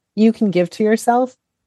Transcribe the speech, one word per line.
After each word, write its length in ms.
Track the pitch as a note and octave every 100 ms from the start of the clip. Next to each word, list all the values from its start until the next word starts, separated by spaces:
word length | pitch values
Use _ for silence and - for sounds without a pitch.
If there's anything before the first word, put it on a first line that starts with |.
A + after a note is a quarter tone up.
| _ -
you 180 | A3
can 160 | A3 G#3+
give 220 | F3 F3
to 120 | -
yourself 540 | G#3+ A3 - A#3+ B3+ - _ _